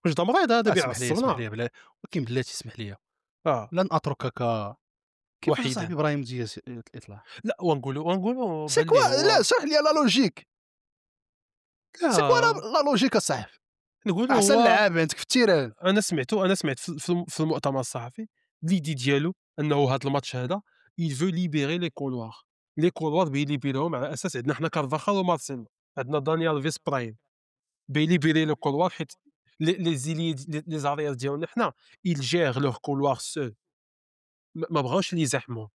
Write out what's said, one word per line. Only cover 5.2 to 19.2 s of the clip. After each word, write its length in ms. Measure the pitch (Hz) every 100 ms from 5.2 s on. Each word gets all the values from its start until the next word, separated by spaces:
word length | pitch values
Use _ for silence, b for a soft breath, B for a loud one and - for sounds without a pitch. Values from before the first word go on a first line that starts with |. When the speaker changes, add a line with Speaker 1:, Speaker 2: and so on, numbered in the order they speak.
| _ _
Speaker 2:
كيفاش 180 | - -
Speaker 1:
وحيدا. 100 | 233
Speaker 2:
اصاحبي 240 | 220 170
ابراهيم 280 | 156 151 147
دياز 380 | 123 127 113 - -
يطلع؟ 560 | 120 - 123 - 104 B B
Speaker 1:
لا، 140 | 220 -
ونقولوا، 420 | 180 143 135 135
ونقولوا 640 | 160 190 196 254 226 160 151
Speaker 2:
سي 160 | 453
Speaker 1:
بان 100 | -
لي 60 | 494
Speaker 2:
كوا؟ 80 | -
Speaker 1:
هو 200 | - 403
Speaker 2:
لا، 140 | 381
شرح 220 | - 494
لي 60 | 302
لا 240 | 302 302 311
لوجيك. 480 | 262 220 214 - _ _ _ _ _ _ _ _ _ _ _ _ _ _ _ -
Speaker 1:
لا. 100 | 339
Speaker 2:
سي 100 | 185
كوا 180 | 147 480
لا، 120 | 466
لا 320 | 427 440 320 294
لوجيك 300 | 240 254 208
اصاحبي؟ 360 | - 131 104 _ _ _ _ _ 214
Speaker 1:
نقولوا 300 | 180 254 254
Speaker 2:
احسن 180 | 202
Speaker 1:
هو 100 | 226
Speaker 2:
لاعب 340 | 233 190 208 165
عندك 200 | 160 -
في 60 |
التيران. 500 | - 254 226 165 123 -
Speaker 1:
انا 180 | 180 202
سمعتو، 440 | - 165 123 208 185
انا 100 | 190
سمعت 240 | 156 131
في، 200 | - 156
في 100 | -
الم-، 160 | 175 170
في 140 | -
المؤتمر 400 | 156 139 143 135
الصحفي 480 | 120 127 117 - 220 _ _ _
ليدي 300 | 160 185 147
ديالو 420 | 143 127 139